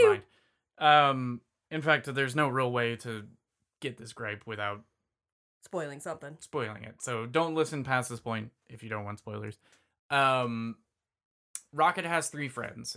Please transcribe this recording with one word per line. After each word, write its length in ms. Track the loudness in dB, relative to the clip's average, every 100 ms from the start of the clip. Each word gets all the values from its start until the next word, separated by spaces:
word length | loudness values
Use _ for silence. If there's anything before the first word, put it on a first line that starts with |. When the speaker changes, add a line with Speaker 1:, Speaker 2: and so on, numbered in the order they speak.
Speaker 1:
wee. 60 | 8
Speaker 2:
mind. 140 | 6 -2 _ _ _ _ 2
Um, 640 | 6 8 8 4 -2 -6 _ _ -10
in 120 | -4
fact, 300 | 2 2 2
there's 220 | 0 0 2
no 120 | 2
real 220 | 2 0
way 260 | 2 0 -2
to 280 | -6 -10 -10 -20 _ _ _ -12
get 180 | -10 -10
this 140 | -14
gripe 340 | -10 -8 -8 -8
without 360 | -6 -4 -6 -12 _ _ _ _ _ _ _
Speaker 1:
Spoiling 360 | -10 -8 -8 -8
something. 360 | -10 -10 -12 -16
Speaker 2:
spoiling 440 | -10 -6 -6 -8
it. 180 | -14 -12
So 240 | -6 -4 0
don't 280 | 2 2
listen 280 | 2 0 -2
past 240 | 0 0 0
this 120 | -6
point 300 | -6 -6 -6 _ -20
if 140 | -16
you 60 | -8
don't 160 | -8
want 140 | -6 -10
spoilers. 400 | -10 -10 -10 -12 _ _ _ _ -2
Um, 680 | 2 4 4 0 -2 -6 -10 _ _ _ _ _ _ _ -14 -8
Rocket 320 | 0 2 2
has 240 | -2 -2 -2
three 200 | -6 -8
friends, 480 | -6 -10 -10 -12